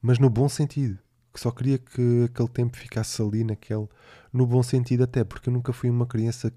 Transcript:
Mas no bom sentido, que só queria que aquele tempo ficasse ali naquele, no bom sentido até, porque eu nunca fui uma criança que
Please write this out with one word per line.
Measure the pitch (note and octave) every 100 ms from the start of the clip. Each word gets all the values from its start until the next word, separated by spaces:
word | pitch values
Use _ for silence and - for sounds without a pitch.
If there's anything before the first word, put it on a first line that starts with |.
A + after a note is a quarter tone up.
Mas | A#2 B2
no | C3+
bom | A2 C#3
sentido, | - D3+ C#3+ C3 F#2+ _ _ _
que | -
só | B2
queria | A#2+ B2+ C3
que | - - B2 A#2+
aquele | A#2+ B2 A#2
tempo | - A#2+ -
ficasse | - - A2 -
ali | G#2+ A2
naquele, | A2+ G#2+ - G#2+ G#2+ _ - - -
no | B2 B2+
bom | B2
sentido | B2 C3 A#2+ B2
até, | B2 B2
porque | G#2+ - -
eu |
nunca | B2 A#2+
fui | A#2+ B2
uma | A#2+ A#2+
criança | A2+ A2+ A2+
que | A2+